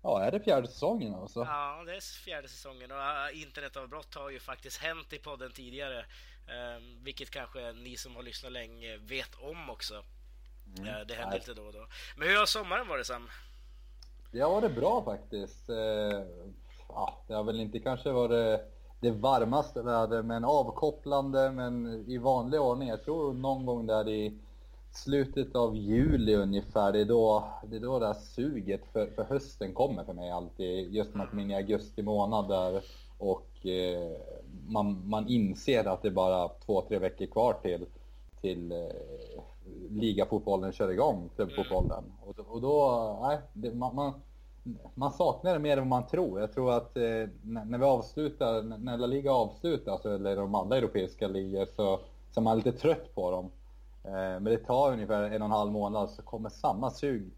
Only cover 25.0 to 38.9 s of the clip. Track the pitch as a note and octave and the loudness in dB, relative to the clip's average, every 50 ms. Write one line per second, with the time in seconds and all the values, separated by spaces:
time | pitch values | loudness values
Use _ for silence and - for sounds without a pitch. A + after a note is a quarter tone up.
25 | - C#3 C#3 C#3+ C3+ C3+ - C#3+ B2+ - - B2 A#2 A2+ A2 A2 G2+ G2+ G#2+ A#2+ | -2 2 2 2 2 2 0 -2 -2 0 2 2 4 4 2 0 0 4 4 6
26 | C#3 D#3 D3 B2 A2+ G#2+ G#2+ G#2 G2 G2 G2 G2+ G2 - - A2 G2+ G2+ G2+ G#2 | 6 6 6 4 6 6 6 6 4 4 2 0 -2 0 2 4 4 6 6 4
27 | G#2 G#2 A#2+ A#2 A2+ A2 G#2+ G#2+ G#2 - - - - G#2+ A2+ A2 A2+ B2 C3+ B2 | 4 6 6 8 8 8 6 4 2 -2 -10 -12 -10 -10 -8 -6 -2 0 2 2
28 | A2+ G#2 G#2+ - - - - B2 B2 D3+ D3 A2+ F#2 F#2+ G2 G2 - - - A2+ | 2 2 0 -2 -8 -10 -4 -2 -2 -2 -2 -4 -2 -2 -2 -4 -4 -2 0 0
29 | G#2+ - - - G#2 - C3+ C#3 C3+ - - - G#2 F#2 F#2 G#2 B2+ C3+ A2+ F2 | 0 0 0 -4 -2 0 0 -2 -2 -4 -8 -8 -6 -4 2 2 2 2 2 -4
30 | E2 - F2+ F2 F2 F2 F2 F2 F2 F2 - - F#2+ F2+ F2+ F#2+ F#2 F2 G2+ G#2+ | -6 -8 -8 -8 -6 -4 -4 -4 -6 -8 -6 -4 -4 -2 -2 -2 -4 -2 -2 -2
31 | G2+ G#2 - G2+ G2 - - G2+ G2+ G2 G2 G2 G2 G2+ G#2+ G2+ - - - - | -2 -2 -4 -6 -6 -4 -4 -4 -4 -2 -2 -2 0 0 0 0 0 -6 -8 -6
32 | G#2 G#2 G#2+ G#2 G2+ G#2 A2 G#2+ G2 G2 G2 F#2 F#2 F#2 F#2 G2 - - - - | -2 0 2 2 2 2 2 0 2 2 2 2 2 2 0 -2 -4 -6 -18 -18
33 | - - - - G2+ G2 F#2 - - - - - - F#2+ F#2 F#2 F2+ F2+ F2+ F2 | -20 -20 -12 -4 0 0 0 0 -2 -16 -18 -8 -4 -2 0 0 0 0 0 -2
34 | F2 E2 D#2+ D2+ - - - - - - D2 - - - A2 G#2+ G2+ G#2 G2 F#2 | -4 -6 -8 -10 -12 -12 -14 -14 -14 -16 -16 -14 -8 -2 0 2 2 2 0 -2
35 | F2+ G2+ G#2+ B2+ A2 A#2 B2 A#2+ G#2+ F#2+ F#2 - - - C3 A2+ G#2 G2 F#2 F2+ | -2 -2 0 0 2 4 4 4 4 4 2 0 2 4 4 4 4 2 0 2
36 | - G#2 F#2 F#2+ F#2 F#2 F#2 F2+ F2 E2+ - - - - G#2 F#2 - - G#2+ F#2+ | 0 0 2 4 4 4 4 4 2 0 -2 -10 -2 2 2 2 2 2 0 0
37 | F#2 F2+ - - G2 F2+ - A2 A#2 B2 A2 - - F#2 F2 E2+ F2 - - - | 0 0 -2 -2 -6 -2 2 4 4 4 4 2 0 -2 -2 -2 -4 -10 -12 -20
38 | - - - - - - - - - F#2+ F#2 F2 F2 E2+ E2+ E2+ E2+ E2 | -20 -20 -20 -20 -20 -20 -14 -6 -4 -4 -2 -2 -4 -6 -4 -4 -6 -6